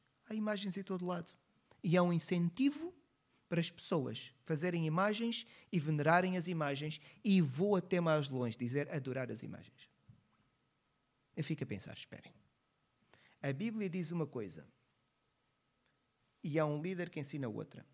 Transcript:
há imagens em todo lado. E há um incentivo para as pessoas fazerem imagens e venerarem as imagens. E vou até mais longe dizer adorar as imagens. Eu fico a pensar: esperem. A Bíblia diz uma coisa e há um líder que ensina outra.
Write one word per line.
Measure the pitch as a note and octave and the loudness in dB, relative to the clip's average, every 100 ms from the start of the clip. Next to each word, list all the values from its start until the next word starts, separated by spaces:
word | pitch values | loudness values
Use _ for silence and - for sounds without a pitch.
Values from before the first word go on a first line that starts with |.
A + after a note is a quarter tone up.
| _ _ - | _ _ -8
há | |
imagens | A3 G#3+ G#3 G3+ | -4 -2 -2 -4
em | G3 | -6
todo | F#3+ F#3 | -6 -6
lado. | F3+ F3 - - _ _ _ _ | -4 -6 -8 -18 _ _ _ _
E | F#3 | 4
há | F3+ | 6
um | F3 | 6
incentivo | E3+ - F3 E3+ G#3 C#4 D4 E4+ - _ _ _ _ _ | 4 2 2 0 2 2 2 -8 -10 _ _ _ _ _
para | E3+ | -2
as | E3 | -2
pessoas | - - E3 B2 A2+ - - | -6 -2 0 0 -6 -12 -14
fazerem | - D3+ F3+ E3+ D#3 | -4 0 0 0 2
imagens | E3 G3+ G#3+ A#3 A3+ - - - | 2 2 2 -2 -4 -8 -20 -2
e | F3 | 0
venerarem | D3+ D3+ D3 F3 F#3 | 2 4 6 6 4
as | F#3 E3 | 0 -2
imagens. | E3 D3 C#3+ D3+ - - - | 0 0 -2 -4 -8 -14 -2
E | G#3 F#3+ | 6 6
vou | C#3+ C3 G3+ | 6 2 2
até | F#3+ F3 F3+ | 2 2 2
mais | E3 D#3 C#3 | 4 4 2
longe | C3 A#2+ - | -2 -2 -2
dizer | A#2+ C#3 D3 | -2 -2 -2
adorar | D3+ C3 C3 B2 | -4 -4 -6 -6
as | A2 | -8
imagens. | - - - - - _ - - _ _ _ _ _ _ _ _ _ _ _ - | -10 -14 -18 -20 -20 _ -20 -20 _ _ _ _ _ _ _ _ _ _ _ -8
Eu | |
fico | D3+ D3+ | -4 -4
a | - | -4
pensar: | G2+ - | -6 -8
esperem. | - - - - - _ _ _ _ _ _ _ - _ _ | -14 -16 -18 -20 -20 _ _ _ _ _ _ _ -20 _ _
A | C#3+ | -4
Bíblia | C3+ A3+ A3 F#3+ | -2 -4 -2 -4
diz | F3+ D#3 | -2 -2
uma | F3 | -2
coisa | C#3 B2+ G2 D#2 - _ _ _ _ _ _ _ _ _ _ _ _ _ _ _ _ _ | -2 -4 -8 -10 -18 _ _ _ _ _ _ _ _ _ _ _ _ _ _ _ _ _
e | D#3+ D3+ | -2 0
há | |
um | D3+ D3 | 0 0
líder | F3 F3+ F3 | -4 -4 -6
que | D#3 | -8
ensina | C#3 D3 B2 | -8 -6 -6
outra. | A2 G#2 - - | -6 -10 -14 -20